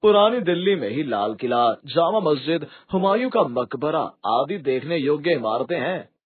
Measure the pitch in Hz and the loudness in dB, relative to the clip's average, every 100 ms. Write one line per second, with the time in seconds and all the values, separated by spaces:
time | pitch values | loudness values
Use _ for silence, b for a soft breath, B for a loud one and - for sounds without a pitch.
0 | 214 208 214 247 180 175 185 190 104 127 | 4 6 4 2 0 0 0 0 -2 -4
1 | 147 107 104 107 123 120 120 107 143 135 | -4 -2 -2 -4 -2 2 2 0 -2 0
2 | 170 214 170 147 135 165 151 B - 190 | 2 2 0 0 0 -4 -4 B -4 0
3 | 190 208 254 233 156 120 120 131 147 160 | 2 2 0 0 0 -2 -4 -4 -2 -2
4 | 101 - 98 120 143 196 139 131 139 170 | -4 -6 0 0 0 -4 -2 -2 -2 -2
5 | 139 147 160 147 110 117 131 170 156 185 | 0 0 0 0 0 -2 -2 -4 -4 -6
6 | - _ _ | -10 _ _